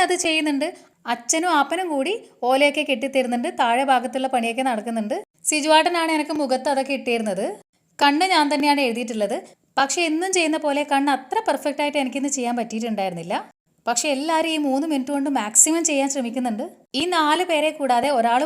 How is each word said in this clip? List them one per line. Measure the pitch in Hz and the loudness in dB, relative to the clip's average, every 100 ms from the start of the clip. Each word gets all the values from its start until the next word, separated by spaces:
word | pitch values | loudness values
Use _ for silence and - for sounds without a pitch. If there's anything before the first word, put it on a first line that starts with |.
അത് | 359 349 | 2 2
ചെയ്യുന്നുണ്ട്. | 339 320 302 277 311 - - _ 226 | 0 0 0 -2 -4 -6 -18 _ -6
അച്ഛനും | 233 - 320 359 311 | -6 -2 0 2 2
ആപ്പനും | 277 330 370 | 2 0 -2
കൂടി | 285 277 453 - - 240 | -2 -2 -4 -8 -6 0
ഓലയൊക്കെ | 262 285 294 294 | 4 4 2 -2
കെട്ടിത്തരുന്നുണ്ട്. | 262 269 269 247 240 285 339 | -2 -2 -2 0 -2 -2 0
താഴെ | 247 240 277 | 2 2 2
ഭാഗത്തുള്ള | 262 240 262 262 | 2 2 -4 -2
പണിയൊക്കെ | 262 233 233 262 | -2 -2 -2 -2
നടക്കുന്നുണ്ട്. | 220 214 226 214 330 427 _ - | -2 -4 -4 -4 -6 -8 _ -2
സിജുവാട്ടനാണ് | 302 294 311 320 349 320 320 | 0 4 6 6 2 0 0
എനിക്ക് | 302 311 | -2 -2
മുഖത്ത് | 277 262 294 | 0 0 0
അതൊക്കെ | 269 269 269 | -2 0 -4
ഇട്ടിരുന്നത്. | 233 233 214 185 254 415 _ _ _ - | -2 -2 -2 -4 -4 -8 _ _ _ 2
കണ്ണ് | 285 285 370 | 2 4 2
ഞാൻ | 349 285 | 4 2
തന്നെയാണ് | 285 294 285 262 | 2 2 2 2
എഴുതിയിട്ടുള്ളത്. | 226 240 220 202 254 - _ _ - | -2 -4 -4 -2 -4 -8 _ _ -2
പക്ഷെ | 269 349 339 | 0 0 0
എന്നും | 311 381 | 0 0
ചെയ്യുന്ന | 370 320 311 | 0 2 0
പോലെ | 302 277 285 | 0 -2 0
കണ്ണ് | 277 285 | 0 2
അത്ര | 262 - 427 440 | 0 -2 -4 0
പെർഫെക്റ്റ് | 285 294 285 | -2 -2 -2
ആയിട്ട് | 294 294 | -2 0
എനിക്കിന്ന് | 262 269 277 269 | -2 -2 -4 -2
ചെയ്യാൻ | 240 240 | -4 -4
പറ്റിയിട്ടുണ്ടായിരുന്നില്ല. | 226 220 233 208 190 170 165 247 - _ _ _ - | -4 -4 -4 -4 -4 -4 -6 -6 -6 _ _ _ -4
പക്ഷെ | 240 311 | -2 0
എല്ലാവരും | 269 302 320 320 | -2 0 0 0
ഈ | 311 294 | 0 0
മൂന്ന് | 262 320 | 0 0
മിനിറ്റ് | 285 262 | -2 -2
കൊണ്ട് | 285 277 262 | -2 -2 -2
മാക്സിമം | 208 220 - 330 320 | 0 2 2 2 2
ചെയ്യാൻ | 285 277 | 0 0
ശ്രമിക്കുന്നുണ്ട്. | 277 240 247 247 214 330 - _ 262 | -2 -4 -2 -2 -4 -6 -12 _ -4
ഈ | 349 | 0
നാല് | 349 302 320 359 | 2 2 2 2
പേരെ | 311 311 302 | 2 0 0
കൂടാതെ | 277 240 269 269 | 0 2 2 2
ഒരാൾ | 226 240 | 2 2